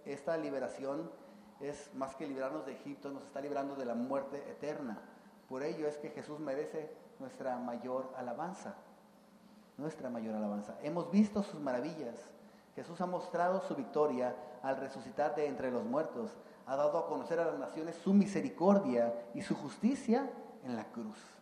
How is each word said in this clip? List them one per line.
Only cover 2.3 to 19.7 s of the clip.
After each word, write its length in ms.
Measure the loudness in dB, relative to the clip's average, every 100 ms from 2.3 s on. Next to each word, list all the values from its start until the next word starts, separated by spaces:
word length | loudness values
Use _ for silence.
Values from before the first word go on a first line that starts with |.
| -2 -2 -4 -6
de 80 |
Egipto, 380 | -8 -10 -8 -8
nos 120 | -8
está 160 | -8 -6
librando 360 | -2 0 -2 -2
de 100 | -2
la 100 | 0
muerte 420 | 0 0 -2 -8 -8
eterna. 500 | -6 -6 -4 -6 -8 -10 -20 -20 -20 -8
Por 160 | -4
ello 240 | -2 0 -2
es 100 | -2
que 120 | -8
Jesús 300 | -8 -8 -6
merece 520 | -2 -2 -2 -4 -6 -12 -18 -12
nuestra 380 | -12 -4 -2 -2
mayor 540 | -2 -4 -2 -2 -2 -6
alabanza. 580 | -6 -4 -4 -6 -10 -10 -16 -20 -20 -20 -20 -20 -20 -20 -20 -6
Nuestra 320 | -6 -4 -4
mayor 260 | -4 -2 0
alabanza. 400 | 0 -2 -4 -6
Hemos 300 | -2 -2 4
visto 320 | 6 6 4
sus 160 | -2 -4
maravillas. 560 | -2 0 -2 -4 -8 -8 -14 -18 -20 -20 -16 -12
Jesús 240 | -10 -4
ha 40 | -2
mostrado 560 | -2 -2 2 4 4
su 140 | 0 -4
victoria 600 | 0 4 4 4 0 -2 -10 -6
al 140 | 0 0
resucitar 580 | -2 -8 -8 0 2 4
de 120 | 0
entre 240 | 2 0
los 120 | 2
muertos. 480 | 2 2 2 -2 -6 -6 -18 -16 -2
Ha 100 | 4
dado 220 | 4 4
a 100 | 2
conocer 320 | -2 0 2
a 60 | 2
las 140 | 0
naciones 360 | -4 -4 -4 0
su 180 | 8
misericordia 1000 | 8 8 4 -2 6 8 8 8 4 4 2 -6 -8
y 60 |
su 140 | -2 -2
justicia 760 | -2